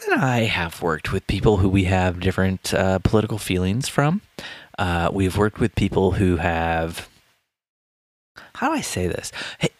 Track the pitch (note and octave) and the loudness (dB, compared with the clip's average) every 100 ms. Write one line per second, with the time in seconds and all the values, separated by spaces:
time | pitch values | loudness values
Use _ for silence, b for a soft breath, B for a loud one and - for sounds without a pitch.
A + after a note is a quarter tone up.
0 | G#4 E4 C3+ A#2+ A2+ F2+ E2 - E2+ D#2 | -2 0 2 2 0 -2 -6 -4 -4 -2
1 | - G2 - G2 A2+ G2+ G2 G2 F2+ F#2 | -4 -4 -2 0 4 4 4 2 2 2
2 | F#2 F2 F#2+ F2+ F#2+ F#2+ - F#2+ F#2+ F#2+ | 2 0 -2 0 0 0 -2 0 2 2
3 | - A2 G#2+ G#2+ - F#2 F#2 A2 - - | 2 2 0 -6 -2 0 0 0 -2 0
4 | D3 G3 - - B B B - F#2 E2+ | 2 0 -6 -18 B B B -4 -2 0
5 | E2+ G2 F#2+ F2 G#2+ - A#2 - G2 F#2+ | 0 0 0 2 0 0 -2 0 0 2
6 | F#2+ F2 F#2+ E2+ F2 E2 E2 E2 E2 E2 | 2 4 2 2 0 0 0 -2 -4 -8
7 | - _ _ _ _ _ _ _ _ _ | -16 _ _ _ _ _ _ _ _ _
8 | _ _ _ - B - C4 D#4 - - | _ _ _ -20 B -4 -2 -2 -4 -2
9 | F2+ - - B B B - | -2 -4 -8 B B B -6